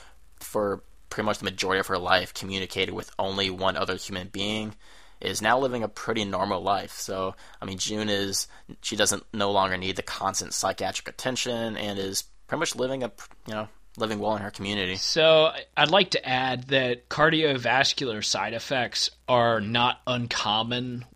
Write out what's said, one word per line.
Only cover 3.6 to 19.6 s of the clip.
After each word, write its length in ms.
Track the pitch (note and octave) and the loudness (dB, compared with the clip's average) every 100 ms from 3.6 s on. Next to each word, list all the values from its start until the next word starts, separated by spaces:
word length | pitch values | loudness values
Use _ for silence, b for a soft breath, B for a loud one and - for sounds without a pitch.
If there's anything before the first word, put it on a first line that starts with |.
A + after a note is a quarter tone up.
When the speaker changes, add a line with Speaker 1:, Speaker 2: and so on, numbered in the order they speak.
| F#2+ F#2 | 0 0
Speaker 1:
other 180 | F#2+ F#2 | -2 -2
human 320 | - F#2+ F#2 | -4 -8 -6
being, 460 | F#2+ G2+ G#2+ G#2+ - b b b b | -4 -2 -2 -6 -10 b b b b
is 180 | - F#2 | -6 0
now 200 | G#2+ B2 | 4 4
living 240 | C3+ B2 | 2 -2
a 40 | G#2+ | -4
pretty 380 | - - A2+ G2+ | -6 -4 -2 -2
normal 380 | F#2 G2 F#2+ | 0 0 0
life. 300 | F#2 G2 G2+ - | 0 0 -2 -10
So, 360 | - F#2+ F#2+ F#2 B B | -6 -2 -4 -6 B B
I 40 | G#2 | -10
mean, 120 | F#2+ | -6
June 320 | G2+ G#2+ G#2+ | -4 -2 0
is, 380 | G2+ G2 F#2+ - b b - | 0 0 -2 -4 b b -10
she 140 | - G#2+ | -6 2
doesn't 280 | G2+ G2+ - | 2 2 -4
no 200 | A2 G2+ | -2 2
longer 260 | G2+ F#2+ F#2 | 4 2 0
need 200 | F#2+ F#2 | -2 -4
the 40 | |
constant 540 | - - F#2+ F#2+ F#2 - | -6 -2 -2 -2 -4 -2
psychiatric 520 | F#2+ - F#2 - - | -2 -2 -4 -4 -8
attention 720 | - C3 B2 B2 A#2 A2+ G#2+ | -6 -4 -2 -2 -2 -4 -4
and 220 | G#2 G2 | -6 -4
is 240 | G2 G2 - - - | -4 -4 -6 -14 -6
pretty 120 | C#3 | -4
much 160 | D#3+ B2 | -2 -2
living 280 | B2+ C3+ | -2 -2
a, 80 | A#2 - - - - | -6 -8 -20 -18 -10
you 60 | |
know, 140 | G#2+ G#2+ - - - | -8 -8 -12 -16 -4
living 220 | A2 G#2 | -2 0
well 160 | G#2 G#2+ | 0 0
in 60 | |
her 100 | F#2+ | -2
community. 460 | - G2 G#2 F#2 F#2+ | -6 -4 -2 -2 -2
Speaker 2:
So, 540 | - D#3+ D#3+ D#3+ D#3 C#3 - - | 0 4 8 8 6 2 -8 0
I'd 120 | D3 | 4
like 220 | F#3+ F#3+ | 4 4
to 160 | - - | 0 0
add 400 | B2+ C3 B2 C3 | 0 0 -2 0
that 400 | C#3 B2+ A#2+ - | 2 2 -2 -4
cardiovascular 1160 | - D#3 D#3+ D3+ C3 A#2+ B2+ C3+ - C3 G#2+ | 4 4 6 2 2 2 4 4 2 -2 -2
side 300 | G2+ G2+ G#2 | -2 -2 -2
effects 560 | A2+ - C3+ A2+ - - - - | -4 -4 -2 -2 -2 -4 -4 2
are 340 | B2 A#2 A2+ | 4 6 4